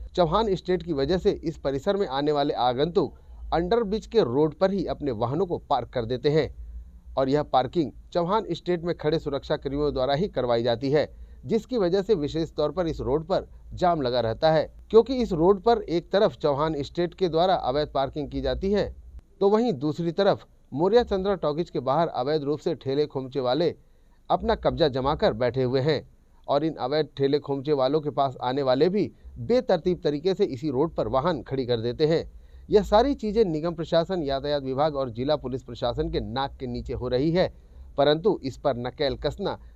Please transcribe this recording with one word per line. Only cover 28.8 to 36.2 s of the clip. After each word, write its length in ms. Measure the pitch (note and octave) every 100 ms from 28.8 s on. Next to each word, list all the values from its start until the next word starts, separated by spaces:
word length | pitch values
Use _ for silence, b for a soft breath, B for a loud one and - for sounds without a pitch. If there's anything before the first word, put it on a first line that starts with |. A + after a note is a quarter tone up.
| F3
भी 240 | G3+ C#3 - b b
बेतरतीब 600 | A#2+ B3 - F3+ F3+ E3+
तरीके 300 | D3+ D3 F3
से 100 | F#3+
इसी 260 | F3+ A#2+ D#3
रोड 240 | B2 E3
पर 140 | - A2+
वाहन 340 | B2+ E3 D3+
खड़ी 240 | - C3+ A#2+
कर 100 | A#2+
देते 300 | A#2 A#2 D3+
हैं। 300 | D#3+ - - b b b
यह 120 | G#3+
सारी 320 | F3+ G#3 C4+
चीज़ें 300 | C#4 G#3+ G#3
निगम 300 | G3+ D#3 E3+
प्रशासन, 480 | E3 D#3 E3 E3+ F#3
यातायात 400 | C#3 C3+ D3 D3
विभाग 340 | C3 C3 D#3 C#3+
और 140 | C3
जिला 260 | A2 C3+ D3
पुलिस 260 | B2+ B2+
प्रशासन 480 | - A#2 A#2+ A#2 D#3+
के 100 | D3